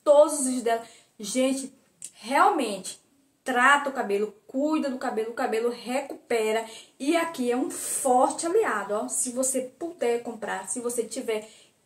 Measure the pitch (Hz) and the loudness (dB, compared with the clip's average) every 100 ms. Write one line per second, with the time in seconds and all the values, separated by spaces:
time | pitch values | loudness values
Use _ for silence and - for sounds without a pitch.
0 | - 285 311 294 262 254 226 226 - - | 6 8 8 4 -2 0 0 -2 -4 -20
1 | _ _ 202 240 262 269 - - _ _ | _ _ -4 0 2 0 -6 -16 _ _
2 | - - 214 285 381 339 226 190 - - | -18 -16 -2 4 4 4 -2 -4 -10 -16
3 | _ _ _ _ - 247 262 285 285 262 | _ _ _ _ -4 2 4 4 2 -4
4 | 208 202 214 - - 262 302 311 277 254 | -4 -2 -4 -6 -8 -2 0 0 -2 -4
5 | 254 214 220 233 240 220 240 240 214 262 | -4 -4 -4 -4 -2 0 -2 -4 -4 -4
6 | 277 320 _ 240 220 220 226 - - _ | -4 -14 _ 0 2 0 -4 -14 -20 _
7 | 269 339 311 - 240 247 311 - - - | 0 2 0 -2 0 0 -2 -6 -6 -2
8 | 262 247 294 - 330 415 359 214 190 208 | 2 4 4 2 0 2 2 -2 -2 -4
9 | 254 - 254 240 262 262 254 - 339 - | -4 -4 -4 -2 -2 -2 -6 -8 -10 -4
10 | 240 240 240 214 202 - - 254 240 240 | -2 -2 -4 -10 -8 -8 -6 -6 -4 -4
11 | 220 269 220 214 214 - _ _ | -4 -6 -4 -4 -6 -20 _ _